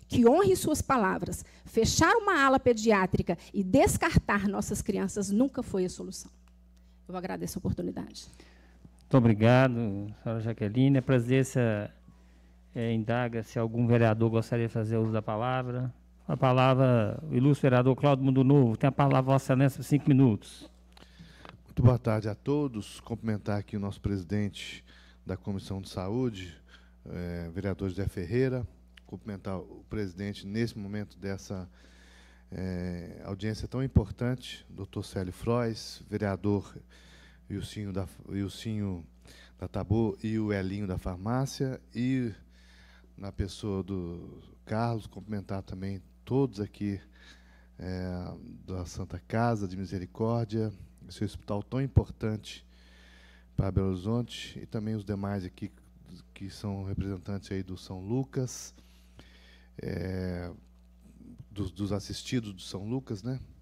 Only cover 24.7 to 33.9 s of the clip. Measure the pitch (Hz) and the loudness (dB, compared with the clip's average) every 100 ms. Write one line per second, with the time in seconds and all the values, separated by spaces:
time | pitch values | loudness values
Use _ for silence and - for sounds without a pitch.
24.7 | - - - - - - 92 - 98 - | -16 -20 -20 -20 -20 -10 -10 -6 -8 -6
25.7 | 98 95 - 95 120 127 101 90 78 _ | -10 -8 -8 -4 -2 -4 -6 -12 -16 _
26.7 | - - _ - 85 87 87 85 87 98 | -20 -20 _ -12 -8 -8 -8 -8 -6 -4
27.7 | 90 95 90 98 - 85 120 131 127 113 | -2 -4 -4 -6 -4 -4 0 0 -2 -6
28.7 | - _ - - 95 110 98 - 92 - | -14 _ -20 -16 -14 -10 -10 -6 -8 -8
29.7 | - - 110 98 87 101 101 98 107 117 | -16 -10 -6 -6 -6 -8 -8 -6 -2 -2
30.7 | 117 98 104 98 - 98 95 - 98 90 | -4 -8 -8 -10 -10 -8 -8 -8 -10 -10
31.7 | _ - - - - - - - 90 92 | _ -20 -20 -20 -20 -20 -20 -16 -8 -6
32.7 | 90 90 87 90 80 85 98 107 110 - | -4 -6 -8 -10 -14 -10 -8 -6 -6 -6
33.7 | 123 135 | -6 0